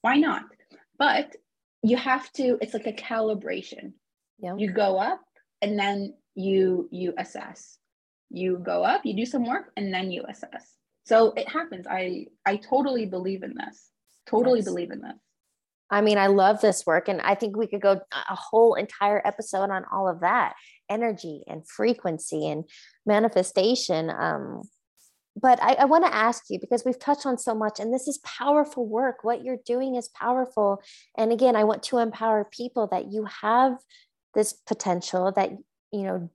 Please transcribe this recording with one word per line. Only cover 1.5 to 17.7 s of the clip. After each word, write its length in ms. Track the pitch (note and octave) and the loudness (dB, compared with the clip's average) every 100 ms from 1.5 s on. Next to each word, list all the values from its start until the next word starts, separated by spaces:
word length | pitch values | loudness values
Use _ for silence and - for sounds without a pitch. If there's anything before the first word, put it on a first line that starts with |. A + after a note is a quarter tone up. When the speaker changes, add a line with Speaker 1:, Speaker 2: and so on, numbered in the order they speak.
| _ _ _ | _ _ _
Speaker 1:
you 160 | A3 B3 | 0 0
have 340 | C4+ B3+ - | 0 -2 -4
to, 260 | - B3+ A#3+ | -2 0 0
it's 140 | G#3+ A3 | -2 -6
like 100 | A3+ | -8
a 80 | |
calibration. 1000 | G#3+ - A3+ A3 G#3+ - G3 F#3+ - G3 - _ _ _ _ | -10 -6 -2 -2 -4 -6 -8 -10 -16 -16 -20 _ _ _ _
Speaker 2:
Yeah. 180 | F#3 G3 | -10 -4
Speaker 1:
You 140 | G#3 | -4
go 280 | F#3 G3+ F#3+ | 0 0 0
up, 220 | A3 F#4+ _ _ _ _ | -2 -4 _ _ _ _
and 160 | G#3 G#3 | -4 -2
then 340 | G3+ G3+ G3 - _ - | -2 -2 -6 -12 _ -6
you, 520 | F#3+ F#3+ F#3+ F3+ - | 0 2 2 0 -4
you 240 | F3+ F3+ E3+ | -6 -6 -6
assess. 640 | G3 - - - - _ _ _ _ _ _ | -8 -10 -14 -18 -20 _ _ _ _ _ _
You 300 | F3 F#3 F3+ | -6 -4 -4
go 240 | F3+ F3 | -2 0
up, 220 | F#3 F#4+ A3 | 0 0 -2
you 100 | G3+ | -4
do 100 | A#3+ | -4
some 220 | C#4 A#3 | -4 -2
work, 240 | D4 - - | -4 -6 -8
and 160 | G3 | -6
then 200 | F#3 F#3+ | -4 -6
you 120 | F3 - | -8 -12
assess. 460 | - - - _ _ _ _ - | -14 -16 -18 _ _ _ _ 4
So 260 | A3+ A3+ G#3+ | 6 6 2
it 140 | A3 | -6
happens. 380 | D#4 E4+ F#3+ F3+ | -6 -6 -10 -6
I, 380 | F#3 F#3 F3+ - _ G3 | -4 -4 -6 -10 _ -2
I 120 | G#3 | -2
totally 500 | - C4 C4+ B3+ G#3 | 0 0 2 -2 -4
believe 340 | F#3 F#3 F#3+ | -4 -6 -6
in 140 | - - | -8 -10
this. 340 | - - _ _ _ _ - | -12 -14 _ _ _ _ -2
Totally 300 | A3 B3 A#3+ | 2 4 2
Speaker 2:
Yes. 60 | F#3 | 2
Speaker 1:
believe 260 | F3 F3 | -4 -6
in 100 | - | -10
this. 140 | - - _ _ _ _ _ _ _ | -14 -18 _ _ _ _ _ _ _
Speaker 2:
I 120 | G3+ | 2
mean, 160 | G#3+ G#3 | 4 4
I 100 | G3 | 6
love 320 | G3 F#3+ G#3+ | 6 6 6
this 260 | G#3+ F3+ - | 2 2 2
work, 220 | E3 F3 | 2 2
and 140 | F#3 | -2
I 120 | - | 0
think 220 | G3+ A3 G#3 | 0 -2 -2
we 100 | |
could 140 | A3+ | -4